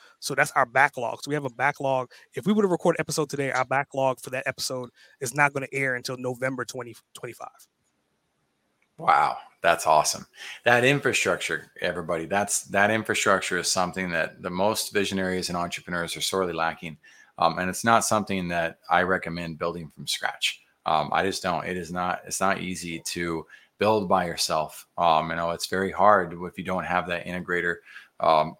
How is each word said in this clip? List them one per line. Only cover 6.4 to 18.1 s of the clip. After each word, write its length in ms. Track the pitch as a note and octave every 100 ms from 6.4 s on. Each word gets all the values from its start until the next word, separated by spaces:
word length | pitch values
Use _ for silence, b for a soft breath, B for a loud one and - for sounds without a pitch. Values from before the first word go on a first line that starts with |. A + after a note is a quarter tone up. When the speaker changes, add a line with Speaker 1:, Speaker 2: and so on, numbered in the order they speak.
| C3 B2+
Speaker 1:
twenty 320 | A#2 B2+ A#2+ A2 _
twenty-five. 540 | - A#2+ A2+ - - - _ _ _ _ _ _ _ _ _ _ _ _ -
Speaker 2:
Wow, 380 | D#3+ D2 C#2+ - - _
that's 260 | F#2 E2 -
awesome. 400 | D#2 D2+ - - B B B
That 180 | A#2 A#2+
infrastructure, 880 | B2 C#3+ C#3 G#2 G2 E2+ - D#2 - -
everybody, 420 | F2 F2 E2+ E2+
that's, 380 | D#2+ G2 G#2 - -
that 220 | G2 G#2
infrastructure 680 | A2 G#2+ G#2 A2 F#2+ - F2+
is 120 | E2
something 380 | F#2+ F2+ F#2 F#2
that 280 | E2 D#2+ -
the 80 | F#2
most 460 | F2+ G#2 G#2+ -
visionaries 560 | G#2+ G2 G2 F#2 F#2 F2
and 80 | F2
entrepreneurs 580 | F2 - - F2 E2+ D#2
are 60 |
sorely 320 | - F#2+ F2+
lacking. 420 | D#2+ E2 D#2+ E2+ D2+ b b b -
Um, 220 | E2+ D#2+
and 100 | F#2
it's 160 | F#2
not 220 | A#2 A2+
something 420 | -